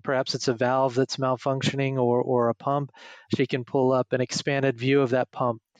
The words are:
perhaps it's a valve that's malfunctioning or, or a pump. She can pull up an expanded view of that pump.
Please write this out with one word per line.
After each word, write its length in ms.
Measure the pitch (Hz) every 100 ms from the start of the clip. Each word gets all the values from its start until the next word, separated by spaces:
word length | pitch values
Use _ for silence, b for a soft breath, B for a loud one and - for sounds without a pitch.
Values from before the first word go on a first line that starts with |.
perhaps 320 | - 131 135
it's 140 | 127 -
a 60 |
valve 400 | 117 123 131 135
that's 240 | 120 131 -
malfunctioning 800 | 131 127 143 135 - 139 135 135
or, 240 | 123 120
or 260 | 127 123 117
a 60 |
pump. 380 | 117 - 143 139 B B B B -
She 100 | 127
can 160 | 135
pull 300 | 120 139 127
up 220 | 131 123
an 80 | 131
expanded 560 | 123 - - 139 135 120
view 240 | 127 139
of 80 | 131
that 200 | 127 123
pump. 280 | - 127 113 _